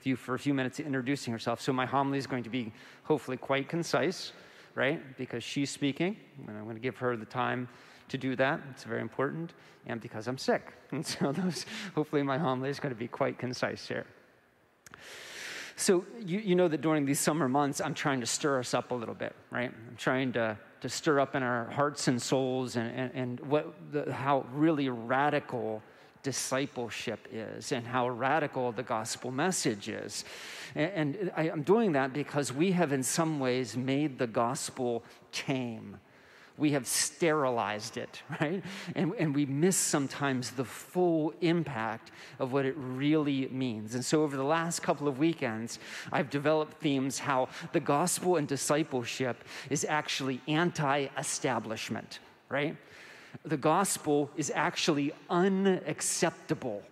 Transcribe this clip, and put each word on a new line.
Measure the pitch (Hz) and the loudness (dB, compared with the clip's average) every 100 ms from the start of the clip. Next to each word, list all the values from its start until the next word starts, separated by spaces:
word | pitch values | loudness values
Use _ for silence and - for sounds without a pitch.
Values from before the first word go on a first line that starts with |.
to | 135 | -2
you | 127 | -2
for | - 127 | -2 -2
a | |
few | 143 | 0
minutes, | 139 127 - | 2 0 -4
introducing | 156 135 123 139 - | -4 -2 0 -2 -2
herself. | 113 - 117 | -4 -2 -2
So | - | 0
my | 131 127 | 0 2
homily | 135 139 139 | 2 2 0
is | 123 | -2
going | 131 | -4
to | 113 | -2
be | 127 110 - - - | -4 -6 -10 -20 -20
hopefully | - 151 - 127 | 0 0 0 -8
quite | - 135 135 | 0 0 0
concise, | 170 165 139 139 185 - - - - - - | -4 0 2 0 -2 -10 -14 -20 -20 -12 0
right? | 127 165 139 131 | 0 0 -6 -10
Because | 127 120 | -8 -6
she's | - - 139 | -4 -2 -2
speaking, | - 143 131 170 220 - - 131 | 0 -2 0 -2 -2 -14 -16 -12
and | 107 | -10
I'm | 107 | -10
gonna | 113 | -6
give | 127 - | -6 -2
her | 127 120 | -2 -2
the | 110 | -4
time | 127 120 123 123 - - - - | -2 -2 -2 -6 -12 -20 -20 -8
to | 135 | -4
do | 131 127 | -2 2
that. | 135 131 143 | 2 2 -4
It's | 127 | -14
very | 113 120 | -6 -4
important, | 113 - 139 151 165 - - - - | -4 -2 0 0 -8 -10 -20 -18 -10
and | 120 | -8
because | 113 110 110 | -8 -8 -6
I'm | 131 | -2
sick. | - 233 - - | 0 0 0 -20
<laughs> | - | -8
And | 131 - | -6 -4
so | - 143 | -2 0
those, | 151 185 151 - - 196 - | 2 0 -2 -8 -10 -6 -2
hopefully | 151 147 | 0 2
my | 139 135 | 2 2
homily | 165 131 135 | 2 0 0
is | 139 | -2
gonna | 143 117 | -4 -4
be | 120 | -6
quite | - 131 123 | 0 0 0
concise | 123 123 113 107 - | -4 -2 -2 -4 -6
here. | - - - - _ _ _ _ _ - - - - - - - - - - | -6 -6 -16 -20 _ _ _ _ _ -20 -20 -18 -16 -14 -12 -12 -10 -12 -2
So | - 180 190 240 | 4 6 4 -10
you, | 196 190 | -4 -2
you | 214 180 | 4 6
know | 180 | 6
that | 151 | 4
during | 156 156 139 | 2 4 4
these | 143 | 2
summer | - 147 135 | 2 2 4
months, | 135 143 147 | 4 2 0
I'm | 160 | -4
trying | - 151 131 | -2 0 0
to | 113 | 0
stir | - 156 135 | 0 2 0
us | 123 | 0
up | 127 - | -2 -2
a | 123 | -4
little | 110 104 | -4 -6
bit, | 117 - - | -8 -10 -8
right? | 127 123 | -4 -4
I'm | - 117 117 | -6 -16 -4
trying | - 131 135 | 2 2 2
to, | 120 113 107 - - | 0 0 -2 -12 -10
to | 131 | -8
stir | - - 139 | -2 4 4
up | 135 143 | 4 2
in | |
our | 127 123 113 | 0 0 -2
hearts | 123 143 143 - | 2 0 2 2
and | 123 | 2
souls | - 135 131 131 127 117 | 2 2 2 0 0 -2
and, | 117 127 | -2 -2
and, | 127 | -4
and | 135 127 123 | -2 -4 -6
what | 147 147 160 - 156 | 0 0 0 -12 -6
the, | 143 143 | -4 -2
how | 123 131 139 120 | -4 2 2 0
really | 135 160 151 139 | 2 4 4 0
radical | 120 113 131 139 143 139 123 110 107 - - - - | -2 0 2 2 2 -2 -4 -2 -4 -8 -20 -20 -8
discipleship | 135 127 - 131 143 - 117 - - 104 - | -4 -4 0 0 -2 -4 -6 -4 -6 -6 -8
is | 110 104 110 113 | -10 -8 -10 -4
and | 135 117 | -4 0
how | 123 123 | 0 2
radical | 120 131 156 147 135 123 | 2 2 2 2 0 -2
the | 110 | -2
gospel | 120 113 110 - 127 | -2 -2 -2 -6 -4
message | 131 175 180 147 107 110 | 0 0 2 0 -2 -4
is. | 104 101 - - - - - - - | -8 -8 -10 -10 -14 -14 -12 -8 -2
And, | 156 196 151 240 | 0 0 -2 0
and | 180 - | -4 0
I, | 160 | 0
I'm | 160 | 0
doing | 143 214 220 | 4 6 6
that | 143 135 | 4 2
because | 135 139 147 131 | 0 -2 0 0
we | 131 185 | 2 4
have | 175 160 | 4 4
in | 139 | 2
some | 127 - 160 151 | 0 2 2 2
ways | 131 127 123 117 | 2 2 0 -2
made | 131 135 151 123 | 0 2 2 0
the | 123 | 0
gospel | 110 117 139 - - 123 117 - - - | 2 0 0 -6 -2 -2 -2 -6 -20 -12
tame. | - - 135 123 110 104 98 - - - - - - | -8 -2 -2 -2 -6 -12 -16 -20 -20 -20 -20 -20 0
We | 147 | 2
have | 143 120 | 2 0
sterilized | - - - 170 151 131 117 101 104 110 - | 0 0 2 4 4 4 2 0 -2 -6 -8
it, | 123 - - | -10 -12 -12
<laughs> | 160 | -2
right? | 147 190 - - - | 0 -2 -4 -10 -6
And, | - 160 208 | 0 0 2
and | 156 | 0
we | 139 143 | 2 2
miss | 139 180 185 | 4 4 4
sometimes | - 160 135 - 143 131 123 | 2 2 0 0 0 0 -2
the | - 123 | -4 -6
full | - - 180 180 160 156 156 | -6 -6 2 4 4 2 2
impact | 170 170 143 131 110 110 - - - 135 | 2 4 2 -2 -2 -4 -10 -20 -20 -4
of | 131 | 0
what | 135 131 | 2 2
it | 151 | -2
really | 127 127 147 156 147 135 - | -6 0 4 4 4 2 0
means. | 131 127 107 107 123 | -2 -2 -2 -4 -4
And | |
so | 127 156 | 2 4
over | 151 139 | 4 2
the | |
last | 135 165 165 165 | 2 2 0 -2
couple | - 147 143 | 0 0 0
of | 127 | 2
weekends, | 165 165 127 110 113 - - - - | 2 2 -2 -2 -6 -10 -12 -12 -2
I've | - 139 | -2 0
developed | 143 143 156 151 - | 0 2 2 0 -2
themes | 156 139 135 - | 2 2 2 -2
how | 139 131 131 - 170 | 0 2 2 -4 -2
the | 175 | 0
gospel | 143 143 175 - 180 175 | 2 2 4 2 2 2
and | 147 | 2
discipleship | 139 - 151 160 127 117 - 131 117 - - 131 | -2 2 2 2 -2 -4 -2 -2 -2 -10 -14 -4
is | 139 - | -2 0
actually | 151 147 - 135 127 - | 0 0 -4 -2 -4 0
anti-establishment, | 151 175 170 143 143 135 135 156 - 139 117 110 110 - 107 - - - - _ | 2 2 2 2 2 0 -4 -4 -2 0 0 -2 -6 -4 -6 -6 -16 -18 -20 _
right? | 135 147 156 - - - - - - - | -2 -2 -4 -14 -20 -20 -20 -18 -14 -4
The | 143 | 2
gospel | 156 170 190 - 151 147 143 - | 4 4 4 0 2 2 2 -2
is | 151 | -2
actually | 190 156 - - 143 143 - - | 0 0 2 2 2 0 -4 -2
unacceptable | 175 196 190 196 185 - 151 - - 170 - - 156 131 104 - | 4 4 4 4 2 0 -4 -2 2 0 0 -4 -4 -2 -6 -10